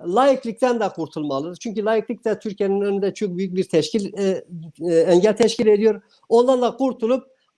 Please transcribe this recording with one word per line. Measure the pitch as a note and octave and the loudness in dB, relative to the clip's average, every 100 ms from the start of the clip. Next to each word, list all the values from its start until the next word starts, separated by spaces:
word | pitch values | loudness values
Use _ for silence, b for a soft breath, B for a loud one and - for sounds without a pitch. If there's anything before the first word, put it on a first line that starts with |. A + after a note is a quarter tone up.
| F3 | -2
laiklikten | G3 C#4 C4 A#3 G#3+ B3+ A#3+ | 2 4 2 -2 -2 0 0
de | G3+ | -2
kurtulmalıdır. | - D#3+ - D3 C3+ D#3 F3+ | -4 -10 -6 -6 -4 -6 -10
Çünkü | A#3+ G3+ G#3 | -10 -4 -2
laiklik | A3 G#3 A3+ A3+ | -2 -2 -6 -4
de | G3+ | -4
Türkiye'nin | A3 G3 G3 G3 | -6 -4 -2 0
önünde | G3+ G3 F#3+ | 0 -2 -2
çok | F#3+ G#3 F3 | -4 -6 -4
büyük | F#3+ F3+ | -4 -4
bir | |
teşkil, | F#3 E3 D#3 A3+ G3 - | 0 0 0 -2 -4 -4
e, | G3 F#3 - F3 D#3+ - | -2 -4 -8 -16 -16 -8
e, | E3 E3 | 0 2
engel | E3 F3 G#3 G#3 | 4 4 4 2
teşkil | A3+ - G#3+ | 0 2 2
ediyor. | G#3 A3 G#3 b b b | 4 2 0 b b b
Ondan | A3+ B3 B3+ | 2 4 2
da | A#3+ A#3+ | 0 0
kurtulup | C4 B3+ A3 B3+ - _ _ | -4 -2 -2 -2 -4 _ _